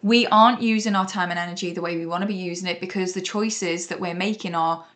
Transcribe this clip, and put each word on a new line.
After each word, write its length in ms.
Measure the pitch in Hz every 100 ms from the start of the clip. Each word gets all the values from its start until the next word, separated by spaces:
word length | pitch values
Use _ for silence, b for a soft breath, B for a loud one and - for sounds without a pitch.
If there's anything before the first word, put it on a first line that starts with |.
we 240 | 202 240 233
aren't 340 | 214 226 247
using 340 | 233 220 214 196
our 100 | 190
time 240 | 208 175
and 100 | 175
energy 320 | 175 180 180
the 100 | 175
way 160 | 170 165
we 100 | 165
want 140 | 170
to 60 | 202
be 60 |
using 340 | 196 180 175 185
it 120 | 170
because 340 | 185 196 185
the 80 | 185
choices 640 | 185 208 220 214 180 170 170
that 120 | 175
we're 160 | 185 175
making 400 | 196 214 190 170
are 280 | 165 165 B